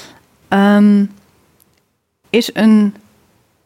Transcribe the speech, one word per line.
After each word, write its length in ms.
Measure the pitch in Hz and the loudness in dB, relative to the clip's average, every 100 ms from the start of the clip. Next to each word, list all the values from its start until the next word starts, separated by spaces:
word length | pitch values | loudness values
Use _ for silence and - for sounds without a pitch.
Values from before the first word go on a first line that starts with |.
| - _ _ _ - | -20 _ _ _ -6
ehm, 560 | 196 202 208 208 202 202 - _ _ _ _ _ _ _ _ _ _ - | -2 0 2 2 2 -2 -8 _ _ _ _ _ _ _ _ _ _ -6
is 200 | 233 233 | -6 -6
een 400 | - 220 214 208 - _ _ _ _ _ _ | -2 0 2 0 -6 _ _ _ _ _ _